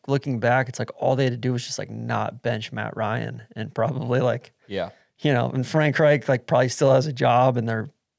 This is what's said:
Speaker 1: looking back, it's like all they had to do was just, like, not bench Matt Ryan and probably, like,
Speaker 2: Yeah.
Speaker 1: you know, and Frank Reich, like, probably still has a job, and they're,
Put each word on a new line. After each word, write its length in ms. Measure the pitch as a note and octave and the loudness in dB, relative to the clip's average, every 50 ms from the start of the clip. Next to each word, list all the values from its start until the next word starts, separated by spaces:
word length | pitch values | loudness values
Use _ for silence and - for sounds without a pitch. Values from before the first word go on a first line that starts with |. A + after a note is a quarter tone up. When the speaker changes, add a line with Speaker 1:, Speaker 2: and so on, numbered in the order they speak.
| _ - | _ -2
Speaker 1:
looking 320 | C#3 C#3+ - C#3+ B2+ A2+ | -2 0 0 -2 -4 0
back, 300 | A2+ A#2 B2 C3 C3 A#2+ | 0 2 2 2 0 -2
it's 100 | A#2+ - | -4 -8
like 120 | A2 - - | -8 -8 -6
all 220 | - - C3 C3 C3 | -4 -2 0 2 2
they 80 | C#3 | 2
had 80 | B2+ A#2+ | 0 0
to 40 | A#2+ | -2
do 140 | A2+ B2+ | -2 -2
was 140 | B2+ B2 B2 | -2 -2 -4
just, 120 | - - - | -6 -8 -8
like, 120 | G2 - | -8 -10
not 520 | A2 A2+ A2+ A#2 A#2 G#2+ G#2+ G#2+ - A#2+ | -10 -8 -6 -4 -4 -4 -4 -4 -6 -6
bench 300 | - A#2+ A#2 A2 A2 - | -4 -4 -4 -4 -6 -8
Matt 240 | - A2+ G#2+ A2 - | -8 -8 -8 -8 -6
Ryan 460 | A2 A2 G#2 A2 A#2+ A2 A2 - A#2 - - - | -4 -4 -4 -4 -4 -6 -6 -8 -12 -16 -14 -12
and 180 | A2 A2 A2 - | -12 -10 -8 -4
probably, 480 | - A2+ - - C3 A#2 A#2+ B2 B2+ | -2 -2 -2 -2 -4 -2 -2 0 2
like, 320 | B2 B2 A#2 A#2+ - - _ _ _ - | 2 0 0 -2 -6 -12 _ _ _ -10
Speaker 2:
Yeah. 240 | G2+ F#2+ F2 F#2 - _ _ _ _ _ | -6 -6 -6 -6 -8 _ _ _ _ _
Speaker 1:
you 140 | - D#3 C#3+ | 0 2 2
know, 160 | A#2+ A#2+ B2 | 2 0 0
and 180 | - C3 B2+ - | -2 -4 -4 0
Frank 320 | - D#3 D3+ D3+ C3 - | 2 2 2 2 4 4
Reich, 300 | D#3+ D3 D3 C#3 - - | 4 6 4 4 2 0
like, 180 | C3+ A#2+ - - | 0 0 0 0
probably 220 | - B2 C3 B2+ | 2 2 2 2
still 240 | - - D3+ C3+ C3 | 2 2 4 4 6
has 140 | C3+ B2+ D#3 | 4 4 0
a 60 | C3+ | -2
job, 440 | B2 C3 B2 A#2+ B2 B2+ C3 B2 B2 | 0 2 4 4 4 4 4 2 2
and 100 | A2+ A#2 | 0 -2
they're, 220 | A2+ A2 A2 D3 - _ _ _ _ | -2 -4 -4 -6 -12 _ _ _ _